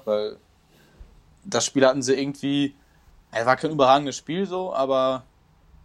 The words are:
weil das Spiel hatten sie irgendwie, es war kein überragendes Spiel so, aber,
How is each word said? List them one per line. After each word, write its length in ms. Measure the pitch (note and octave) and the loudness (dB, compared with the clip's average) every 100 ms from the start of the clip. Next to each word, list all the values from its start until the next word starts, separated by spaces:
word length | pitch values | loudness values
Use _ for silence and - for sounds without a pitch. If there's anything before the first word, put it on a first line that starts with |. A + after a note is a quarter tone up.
| - | 0
weil 320 | G#2 G#2+ G#2+ _ _ _ _ _ - - - _ _ | -2 -2 -10 _ _ _ _ _ -20 -20 -20 _ _
das 220 | - A#2 - | -4 -4 -2
Spiel 200 | C#3 C3 | 4 4
hatten 160 | C#3 | 4
sie 120 | B2 | 0
irgendwie, 600 | C3+ C#3 C#3 C#3 C#3+ C#3 - _ _ _ - _ | -2 -2 -6 -4 -2 -2 -6 _ _ _ -20 _
es 140 | A2 A#2 | -4 2
war 120 | C3 | 2
kein 140 | D#3 | 0
überragendes 440 | D#3 C3 C#3 C#3 B2 | 2 4 4 2 -10
Spiel 300 | - E3+ F#3+ | -8 -6 -4
so, 280 | F#3 F#3 | -6 -6
aber, 500 | - C3+ C3 C3 C3 - _ _ _ _ - | -4 0 0 0 -4 -8 _ _ _ _ -20